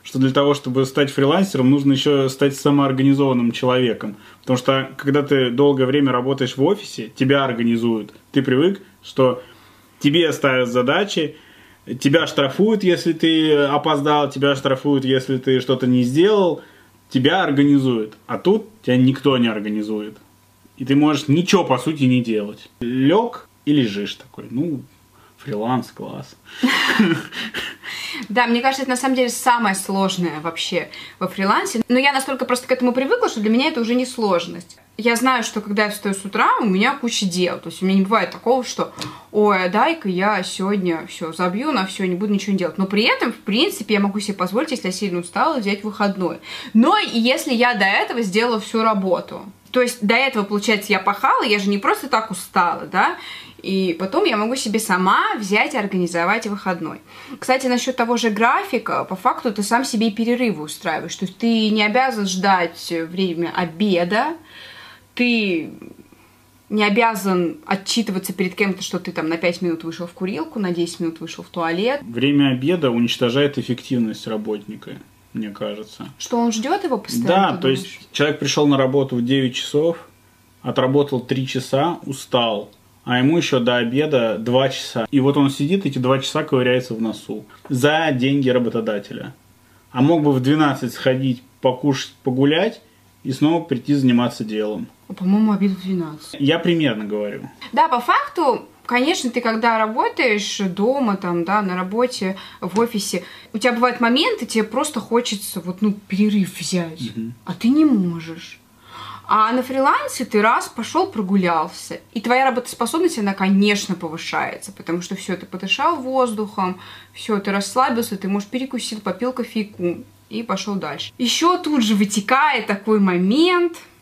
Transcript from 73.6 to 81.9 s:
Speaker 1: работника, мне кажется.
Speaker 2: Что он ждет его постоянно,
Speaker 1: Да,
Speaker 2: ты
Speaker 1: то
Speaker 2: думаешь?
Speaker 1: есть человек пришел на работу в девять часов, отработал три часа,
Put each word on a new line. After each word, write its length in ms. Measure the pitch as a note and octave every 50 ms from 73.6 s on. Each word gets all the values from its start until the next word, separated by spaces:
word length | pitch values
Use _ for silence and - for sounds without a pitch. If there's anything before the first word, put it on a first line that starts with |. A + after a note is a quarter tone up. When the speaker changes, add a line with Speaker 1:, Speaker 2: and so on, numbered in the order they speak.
| A2 - A#2 - - - C3 A#2+ A2+ A2 G#2 - -
Speaker 1:
работника, 640 | A2+ A2 G#2+ G#2 A2 G#2+ G2+ G2 G#2 G#2+ F#2+ - - - - - _ _ _ _ _ -
мне 160 | A2+ A2 G#2
кажется. 600 | G2 - G#2+ G#2 G#2 G#2+ G#2+ - - - - - - -
Speaker 2:
Что 180 | - - B3
он 140 | A#3 A#3+ A#3
ждет 320 | A3 A3 A3 C#4+ F#4+ G4+ F#4
его 140 | D4 B3+
постоянно, 300 | G3 - - - A#2 A#2 -
Speaker 1:
Да, 180 | F3+ G3 G3 -
Speaker 2:
ты 40 | -
Speaker 1:
то 60 | F3
Speaker 2:
думаешь? 180 | C3+ C3 C3+ B2+
Speaker 1:
есть 280 | - - - - - -
человек 280 | - - C#3+ D3+ D3 -
пришел 280 | - C#3 - D#3 D3
на 100 | C#3+ C#3
работу 380 | C3 C3 B2+ C3+ C#3 C3 C3+ B2+
в 100 | A#2+ A#2+
девять 300 | B2+ C#3 C3+ C3 B2 B2
часов, 420 | - - - - D3 D#3+ E3+ E3+ - - - _ _ _ _ _ _ _ _ _ _
отработал 600 | - C3 - C#3 C3 B2+ C3+ D3 C#3 - C3 A#2+
три 260 | A2+ - B2+ C3+ C3
часа, 520 | B2+ - B2+ - - C3+ C3+ D3+ F3